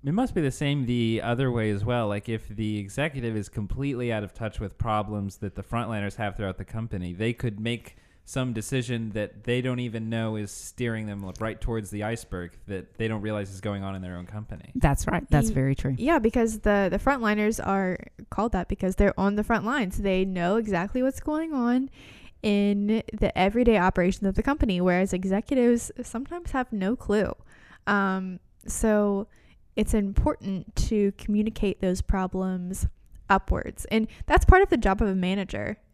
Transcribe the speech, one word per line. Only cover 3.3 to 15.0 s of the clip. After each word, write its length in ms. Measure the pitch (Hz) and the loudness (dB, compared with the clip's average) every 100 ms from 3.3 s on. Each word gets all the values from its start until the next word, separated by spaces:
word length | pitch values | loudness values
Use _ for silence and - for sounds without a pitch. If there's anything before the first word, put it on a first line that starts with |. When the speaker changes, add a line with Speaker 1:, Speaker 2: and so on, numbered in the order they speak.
| 110 | -4
Speaker 1:
is 140 | 98 | -6
completely 640 | - 101 - 139 123 123 | -8 -6 -4 -4 -4 -2
out 100 | 110 | -2
of 100 | 104 | -4
touch 260 | - 110 - | -8 -8 -6
with 180 | 101 - | -10 -4
problems 600 | 117 107 104 104 98 - | 0 0 0 -4 -6 -6
that 180 | 101 - | -8 -8
the 80 | |
frontliners 520 | - 117 110 107 101 - | -6 -4 -4 -4 -4 -4
have 220 | 107 95 | -6 -4
throughout 200 | 101 92 | -6 -6
the 80 | 98 | -8
company, 480 | 113 113 98 87 | -8 -6 -6 -6
they 200 | 87 113 | -2 -2
could 260 | 120 123 101 | -2 -6 -4
make 380 | 110 117 - - _ _ - | -4 -6 -8 -20 _ _ -10
some 280 | - 127 | -4 -4
decision 560 | 110 107 131 117 120 113 | -4 -4 -4 -2 -4 -4
that 320 | 104 104 - | -4 -6 -6
they 160 | 110 123 | -2 0
don't 200 | 127 123 | 0 -2
even 280 | 123 113 110 | -4 -6 -4
know 280 | 113 113 110 | -2 -2 -4
is 160 | 104 | -6
steering 560 | - - - 120 113 107 | -10 -16 -6 -4 -2 -6
them, 160 | 101 | -8
like, 180 | 95 90 | -8 -6
right 180 | 110 - | -6 -4
towards 300 | - 113 98 | -4 -4 -4
the 140 | 104 | -4
iceberg 480 | 104 117 - 92 87 - - | -4 -4 -6 -8 -8 -12 -10
that 280 | 95 90 - | -10 -10 -4
they 120 | 113 | -2
don't 140 | 110 | -2
realize 280 | 104 107 98 | -2 -4 -6
is 100 | 95 | -6
going 240 | 104 101 | -6 -4
on 120 | 98 95 | -6 -8
in 60 | |
their 120 | 92 90 | -8 -10
own 100 | 87 | -10
company. 440 | 107 107 107 - - | -12 -12 -14 -8 2
Speaker 2:
That's 320 | 156 139 | 2 2